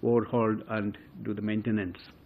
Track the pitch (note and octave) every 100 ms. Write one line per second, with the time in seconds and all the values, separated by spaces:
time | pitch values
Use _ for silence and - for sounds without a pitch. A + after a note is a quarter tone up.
0 | A#2 A#2+ G#2 B2 A2+ G#2+ - A2 G2+ G2+
1 | - - - G#2 G#2 G#2+ A2 G#2+ F#2 F2
2 | - -